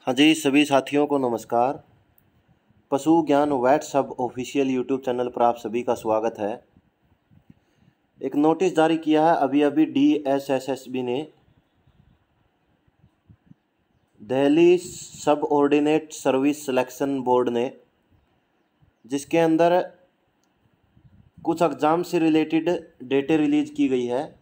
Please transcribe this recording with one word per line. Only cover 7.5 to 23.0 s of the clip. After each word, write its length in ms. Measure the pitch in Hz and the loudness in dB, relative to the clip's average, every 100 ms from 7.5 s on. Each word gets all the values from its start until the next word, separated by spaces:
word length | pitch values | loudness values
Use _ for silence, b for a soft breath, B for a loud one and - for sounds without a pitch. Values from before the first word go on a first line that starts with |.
| _ _ _ _ _ _ _ | _ _ _ _ _ _ _
एक 160 | 131 139 | -6 0
नोटिस 380 | 151 160 185 165 | 2 2 0 2
जारी 200 | 160 160 | 2 0
किया 300 | 156 156 160 | 2 2 4
है 100 | 170 | 2
अभी 260 | 139 139 | 2 2
अभी 240 | 147 139 151 | 2 2 0
डीएसएसएसबी 1160 | 131 143 147 139 139 135 131 127 127 - 127 | 2 2 2 0 -2 0 -4 -2 -8 -6 -6
ने, 240 | 123 123 156 _ _ _ _ _ _ _ _ _ _ _ _ _ _ _ _ _ _ _ _ - _ - _ _ _ _ _ _ | -4 -6 -6 _ _ _ _ _ _ _ _ _ _ _ _ _ _ _ _ _ _ _ _ -20 _ -20 _ _ _ _ _ _
दिल्ली 560 | 107 127 143 151 170 180 | -6 0 2 6 6 4
सबऑर्डिनेट 1300 | - - - - - 147 151 147 143 147 147 156 156 | 0 -16 -18 -8 -2 0 0 0 2 2 2 0 -4
सर्विस 520 | - 143 131 139 139 - | -6 -2 0 0 -2 -4
सिलेक्शन 520 | 127 123 - 139 139 | -2 -4 -4 -6 -4
बोर्ड 280 | 123 123 123 | 0 2 2
ने, 220 | 120 123 - _ _ _ _ _ _ _ _ _ _ _ _ | -2 -4 -8 _ _ _ _ _ _ _ _ _ _ _ _
जिसके 340 | 113 139 - 165 | -10 -8 -2 0
अंदर 420 | 165 160 170 180 - - _ _ _ _ _ _ _ _ _ _ _ _ _ - | 2 4 4 2 -2 -12 _ _ _ _ _ _ _ _ _ _ _ _ _ -12
कुछ 240 | - 165 | -6 -2
एग्जाम 400 | 170 135 147 170 | -2 0 0 0
से 160 | 175 175 | 0 0
रिलेटेड 520 | 160 156 156 160 160 180 - _ | 2 2 2 0 0 -4 -6 _